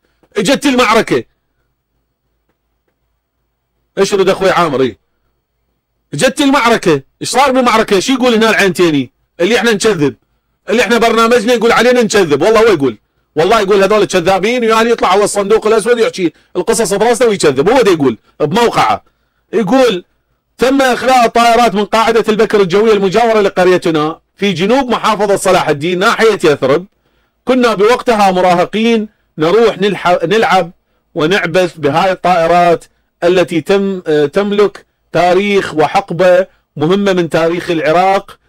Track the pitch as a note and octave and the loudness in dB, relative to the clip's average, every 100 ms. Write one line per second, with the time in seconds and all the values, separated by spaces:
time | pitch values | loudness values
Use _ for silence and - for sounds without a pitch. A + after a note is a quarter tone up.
0 | _ _ _ - G3+ C#4 D4 B3 A#3 A3+ | _ _ _ -6 -2 0 0 0 2 0
1 | - C#3 - _ _ _ _ _ _ _ | 0 -4 -6 _ _ _ _ _ _ _
2 | _ _ _ _ _ _ _ _ _ _ | _ _ _ _ _ _ _ _ _ _
3 | _ _ _ _ _ _ _ _ _ - | _ _ _ _ _ _ _ _ _ -2
4 | G3 G3+ F#3 F3+ F#3+ E3+ E3+ B2+ C3 G2 | 0 0 0 0 0 0 -2 -2 -4 -4
5 | _ _ _ _ _ _ _ _ _ _ | _ _ _ _ _ _ _ _ _ _
6 | _ D3 C4 - C#4 C#4 A#3 A3 F#3 C#3+ | _ -4 -2 0 0 2 0 -2 0 -2
7 | - _ D3 A#3+ C#4 C4 A#3+ A3 G#3+ G3 | -4 _ -6 0 2 2 2 0 0 -2
8 | C4 C4 B3+ A3 A3+ F#3+ G3 F3+ F3 C#3+ | 0 0 0 2 2 2 0 0 0 0
9 | B2 _ _ - F3 A#3 A3+ G#3 A3 F#3 | -4 _ _ -4 -2 0 0 0 0 0
10 | C#3+ - _ _ _ _ - A3 G3 A#3 | -2 -4 _ _ _ _ -4 -2 0 0
11 | A3+ A3+ A3+ A#3+ G#3 A#3+ A3+ G#3 A#3 B3 | 0 2 2 0 0 0 2 2 2 2
12 | A3 G#3 E3+ C#3 F#3+ A3 A3+ E3+ C3+ G#2+ | 0 0 0 2 2 2 2 2 -2 -4
13 | _ _ _ D3 F3+ A3+ F#3+ G#3 F#3+ G#3+ | _ _ _ -2 0 0 0 0 2 0
14 | F3+ F#3 E3+ F#3+ G#3 B3 A3+ A3 A3+ A3+ | 0 -2 0 -2 -2 -2 0 0 0 0
15 | A3 G3 G#3 G3+ G3 A3 G#3 A3 G#3 A#3+ | 0 0 0 -2 -2 0 0 0 0 0
16 | A3 - E3+ - _ F3+ E3+ A#3 G3 G3 | -2 -2 -6 -6 _ -6 -4 -2 -2 -2
17 | A3+ A#3 A#3+ G3 E3 C3+ E3 C4 G3 E3 | 0 0 0 2 0 0 0 2 2 2
18 | C3 A2 _ _ D3+ G3+ A3+ D#3+ A#2 G2+ | 0 -2 _ _ -4 0 0 0 -2 -4
19 | - _ _ _ _ - F#3 C4 B3 F3+ | -8 _ _ _ _ -6 0 2 2 -2
20 | - _ _ _ _ - B3 C#4 C4 A#3+ | -10 _ _ _ _ -4 -2 0 0 -2
21 | A#3 B3+ A#3 A#3 A#3 A#3 A#3 F#3+ G3+ A3 | 0 2 2 2 2 2 2 0 -2 0
22 | A3 A3+ G#3 G#3+ A3 G#3+ F#3+ G3 A3+ G#3 | 0 0 0 0 0 0 0 2 2 2
23 | F#3+ G#3 A#3 A3 G3 - F3+ F3+ F3 D#3+ | 0 0 0 0 0 0 0 2 0 -2
24 | D3+ E3 _ _ G3+ D#3+ G3 C4 B3+ G#3+ | -4 -6 _ _ -4 -2 0 0 0 -2
25 | G3+ G#3 G3+ G3 F#3+ F3+ D3 D3 D#3+ F3+ | -2 -2 0 0 0 0 0 -4 -4 -2
26 | G#3+ G3+ A3 G3+ E3 C#3 C3 D3+ F#3 _ | -2 2 0 2 0 0 0 -2 -4 _
27 | _ _ _ _ - B3+ A#3+ G3 G#3 A#3+ | _ _ _ _ -2 0 0 2 2 0
28 | B3 A3 G3 F3+ F#3 F3+ E3 G#3 A3+ A3+ | 0 2 2 2 2 0 0 -2 0 -2
29 | G#3+ _ _ - D#3 G#3 A3+ E3+ G3+ - | -4 _ _ -4 0 2 2 0 -4 -2
30 | E3+ F3+ E3 A3 F3 F#3 E3+ - _ _ | 0 0 0 0 2 0 -2 -10 _ _
31 | _ E3+ D#3 G3 F3 F3 F3 D#3+ C#3+ D#3 | _ -4 -2 -2 -2 -2 -2 -4 -4 0
32 | F#3+ F3+ F3 F3+ E3 F3 F3 E3 - _ | -2 -2 -2 0 2 2 2 0 -4 _
33 | _ _ F3 F#3 E3+ E3+ D3 G3 G3 F#3 | _ _ 0 0 0 -4 0 0 0 -6
34 | D#3+ D3+ C#3+ F#3+ G#3 G3+ G3 - - _ | -2 -2 0 -2 -2 0 0 -2 -18 _
35 | _ E3 F3 F3+ G3+ G3 - D#3 D3 G3 | _ -2 0 0 0 -2 -2 -2 0 -2
36 | - E3+ F#3 F3+ F#3+ _ _ - D3+ G3 | -4 0 2 2 0 _ _ -6 -2 0
37 | G3 F#3 E3+ E3 E3 F3 F3 E3 D3 E3+ | 0 -2 -2 -2 -2 -4 -4 -4 0 0
38 | F#3+ G3 - - | 2 0 -4 -18